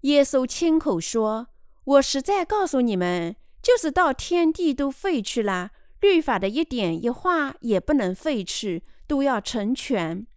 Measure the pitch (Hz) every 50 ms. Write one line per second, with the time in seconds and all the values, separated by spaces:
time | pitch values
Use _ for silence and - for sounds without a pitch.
0 | - 277 294 285 277 - - 269 254 254 - - 339 330 320 320 - 294 208 165
1 | 170 - - 233 220 214 214 220 240 - - - - - - _ - - 277 277
2 | 269 - - 277 269 - 403 392 349 - 427 427 381 339 - 262 247 233 208 180
3 | 180 180 180 175 170 165 196 - - - - - - - 494 466 - 320 277 359
4 | 359 311 262 - - - 349 349 339 320 320 - 359 320 269 - 285 277 269 -
5 | - - 349 254 202 - - 247 214 202 190 180 180 214 - _ - - - -
6 | - 403 381 330 311 - 240 190 185 196 214 277 330 - 254 240 208 175 165 160
7 | 185 233 247 - - 359 359 330 294 269 - - - 240 214 185 - - 302 277
8 | 220 180 185 - - 311 294 226 190 - - - - 208 175 165 - - - -
9 | - - 302 277 277 277 254 214 - - - 240 202 214 254 - - - 269 202
10 | 170 160 165 185 220 - -